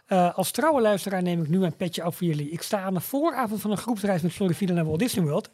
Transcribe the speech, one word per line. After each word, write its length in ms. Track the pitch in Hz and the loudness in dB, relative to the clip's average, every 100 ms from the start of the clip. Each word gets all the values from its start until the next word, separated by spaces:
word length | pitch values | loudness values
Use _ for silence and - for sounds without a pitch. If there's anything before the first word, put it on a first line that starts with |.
| _ | _
Eh, 280 | 185 175 180 | 4 4 2
"Als 140 | 185 | -2
trouwe 300 | - 302 294 | 0 2 4
luisteraar 420 | 214 202 - 185 | 4 2 0 -2
neem 200 | 180 170 | 0 0
ik 60 | 156 | 2
nu 100 | 185 | 2
mijn 180 | 185 - | 2 0
petje 260 | 180 180 | -4 -4
af 140 | 170 - | -6 -2
voor 100 | 175 | 0
jullie. 240 | 147 147 | 0 -2
Ik 120 | 160 | -6
sta 180 | - 208 | -4 -2
aan 140 | 190 | 0
de 60 | 185 | -2
vooravond 600 | - 269 330 - 233 214 | -2 0 0 0 -2 -2
van 100 | 208 | -2
een 60 | 202 | -4
groepsreis 460 | - 226 196 185 | -2 -2 0 0
met 100 | 170 | 0
Florida 400 | - 190 160 190 | 0 0 0 0
naar 120 | 170 | 0
Walt 140 | 160 156 | 0 0
Disney 260 | 240 - | 0 0
World." 260 | 156 160 - | 0 0 -4